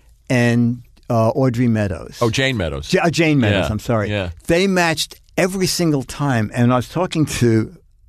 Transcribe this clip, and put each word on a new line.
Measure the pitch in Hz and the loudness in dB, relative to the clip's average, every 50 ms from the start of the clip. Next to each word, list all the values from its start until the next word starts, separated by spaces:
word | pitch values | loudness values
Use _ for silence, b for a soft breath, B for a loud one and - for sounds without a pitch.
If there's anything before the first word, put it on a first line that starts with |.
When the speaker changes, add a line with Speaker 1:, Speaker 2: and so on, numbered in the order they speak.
| b b b _ _ - | b b b _ _ -2
Speaker 1:
and, | 135 123 120 120 117 120 120 117 123 123 - - - - - - | 0 2 4 4 4 4 2 2 0 -4 -8 -16 -20 -20 -8 -2
uh, | 123 113 113 113 | 0 2 2 2
Audrey | - - 135 131 117 117 127 120 | 2 2 0 0 2 2 0 2
Meadows. | 113 107 104 98 92 73 58 - - - | 2 0 0 -2 -4 -6 -10 -14 -6 -2
Speaker 2:
Oh, | 120 117 | -2 0
Jane | 110 - 135 135 131 | 0 0 0 0 0
Meadows. | 110 90 78 71 69 73 - - | -2 -2 -4 -4 -6 -4 -2 -2
Speaker 1:
Ja-, | 190 - | 0 0
uh, | 170 | 0
Jane | 143 151 165 156 151 139 | 0 2 2 2 4 4
Meadows, | 117 104 104 98 85 | 4 4 2 2 0
Speaker 2:
Yeah. | 71 110 | 0 -2
Speaker 1:
I'm | 104 | -4
sorry. | - - 120 110 104 95 | -2 -2 -2 0 0 -2
Speaker 2:
Yeah. | 104 104 95 85 82 - - - | -2 -4 -4 -6 -8 -8 -2 0
Speaker 1:
They | 165 170 190 | 0 2 2
matched | 202 185 180 175 165 160 151 - - - - _ _ _ | 2 2 0 0 0 0 -2 -6 -8 -10 -16 _ _ _
every | - 165 185 185 196 185 175 | -2 -2 -2 -2 -2 -2 -2
single | - - 175 165 147 139 123 | 0 0 0 0 0 0 -2
time. | - - - 147 143 131 117 107 101 - | -6 -6 -4 -2 0 0 0 0 -2 0
And | 127 120 120 127 | 0 2 2 2
I | |
was | 123 117 - | 0 -2 -4
talking | - 160 185 180 - 165 151 | -4 -4 -4 -2 0 0 0
to | - - - 127 120 113 113 107 - - - _ _ _ _ _ | 0 0 0 2 2 2 2 0 -2 -6 -16 _ _ _ _ _